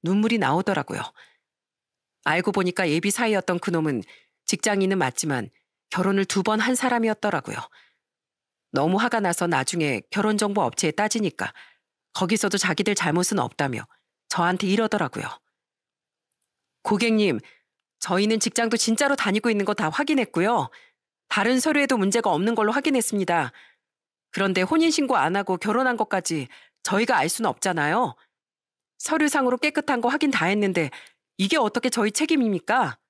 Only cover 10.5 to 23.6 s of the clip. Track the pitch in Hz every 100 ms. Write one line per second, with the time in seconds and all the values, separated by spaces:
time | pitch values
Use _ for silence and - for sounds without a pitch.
10.5 | 202 131 - 170 147 214 233 196 - 95
11.5 | - - _ _ _ _ - 180 208 202
12.5 | 196 185 156 196 202 160 160 180 202 120
13.5 | - 143 113 - _ _ _ _ - 175
14.5 | 180 190 202 220 214 151 - - - _
15.5 | _ _ _ _ _ _ _ _ _ _
16.5 | _ _ _ - 208 226 220 208 117 -
17.5 | _ _ _ _ _ - 185 208 226 -
18.5 | - 233 226 - 226 285 277 208 202 233
19.5 | 214 202 208 160 156 294 285 220 - 196
20.5 | 233 127 - - _ _ _ _ - 208
21.5 | 254 302 285 277 247 196 226 214 156 202
22.5 | 226 214 269 294 269 220 208 185 170 127
23.5 | -